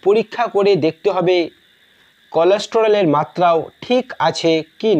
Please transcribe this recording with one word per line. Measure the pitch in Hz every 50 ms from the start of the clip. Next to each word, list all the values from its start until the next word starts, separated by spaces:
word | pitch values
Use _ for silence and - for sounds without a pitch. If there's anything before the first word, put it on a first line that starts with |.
| -
পরীক্ষা | 190 202 226 208 - - - 240 214
করে | - 202 202 202 202
দেখতে | 165 139 160 156 _ _ 202
হবে | 185 185 175 170 185 180 165 151 _ _ _ _ _ _ _ _ _ _ _ _ _ _ _ _ -
কোলেস্টেরলের | 208 - 175 196 208 208 - - 226 226 220 208 208 196 160
মাত্রাও | 143 147 202 - - 170 180 175 170 165 147 - _ _
ঠিক | - - 247 254 247 - - _
আছে | 143 165 156 - - 165 160 160 156 _ _ _
কি | - 226 208 156